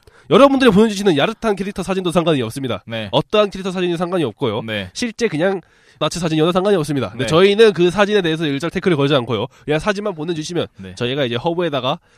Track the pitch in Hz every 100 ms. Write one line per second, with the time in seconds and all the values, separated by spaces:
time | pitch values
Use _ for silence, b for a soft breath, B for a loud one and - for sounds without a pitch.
0 | _ _ - 175 277 269 254 190 226 196
1 | 202 147 165 226 226 196 196 202 180 190
2 | 180 170 165 151 110 139 131 101 - 113
3 | 104 117 - 214 208 190 190 185 180 170
4 | 175 185 139 - 131 107 113 107 92 -
5 | 240 - 233 151 185 190 b b b b
6 | 151 175 165 156 156 180 190 196 147 143
7 | 107 113 117 160 196 202 226 165 180 175
8 | 202 208 170 160 160 139 165 185 185 156
9 | 139 147 127 113 123 b - 151 208 202
10 | 208 165 156 165 156 175 117 - 95 92
11 | 120 139 131 117 143 170 170 143 127 160
12 | b